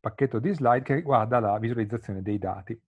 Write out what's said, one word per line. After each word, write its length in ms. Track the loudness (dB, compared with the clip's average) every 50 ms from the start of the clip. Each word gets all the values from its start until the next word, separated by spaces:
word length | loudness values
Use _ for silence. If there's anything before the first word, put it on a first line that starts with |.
pacchetto 380 | -6 -6 -2 0 0 0 0 0
di 140 | 0 0 -2
slide 300 | 2 4 4 4 4 2
che 120 | 0 -2
riguarda 460 | -2 0 2 2 2 4 4 2 2
la 180 | 2 2 0 0
visualizzazione 640 | 0 -2 -2 -2 -2 -2 -4 -8 -6 -6 -8 -6 -4
dei 160 | -4 -4 -2
dati. 420 | -2 -4 -6 -6 -8 -12 -12 -12 _